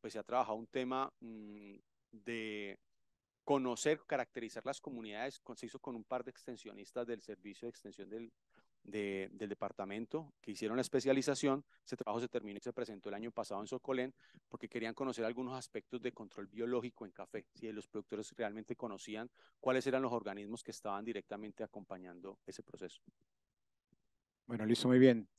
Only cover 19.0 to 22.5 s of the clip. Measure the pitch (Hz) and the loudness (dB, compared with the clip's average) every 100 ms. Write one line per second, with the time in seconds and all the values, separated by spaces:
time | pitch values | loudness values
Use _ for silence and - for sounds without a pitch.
19 | - 107 120 _ - _ 135 131 127 131 | -6 -6 -6 _ -20 _ 2 4 4 2
20 | 131 117 104 101 104 117 - 110 110 98 | 4 0 -2 -6 -6 -8 -8 -8 -4 -2
21 | 110 110 - 104 107 - 110 104 95 92 | -2 -4 -4 -8 -8 -8 -8 -8 -10 -10
22 | 90 87 92 98 - | -10 -12 -12 -12 -14